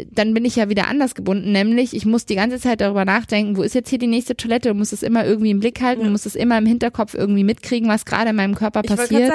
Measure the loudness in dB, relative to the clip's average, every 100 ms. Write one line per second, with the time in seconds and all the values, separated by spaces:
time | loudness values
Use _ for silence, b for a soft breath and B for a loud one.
0 | -6 -2 0 0 0 0 0 0 0 0
1 | -2 -2 -4 -2 0 0 2 2 0 -2
2 | 0 0 0 -2 -2 -2 -2 0 0 0
3 | 0 0 0 -2 0 0 0 -2 -2 -2
4 | 0 0 -2 -4 -2 0 0 0 -2 -4
5 | 0 2 2 2 2 2 0 0 -2 0
6 | 0 0 -4 -2 2 2 2 2 0 -2
7 | -4 -2 0 2 2 0 -2 -2 2 0
8 | 0 -2 0 0 0 0 -2 -2 -2 -2
9 | 0 2 4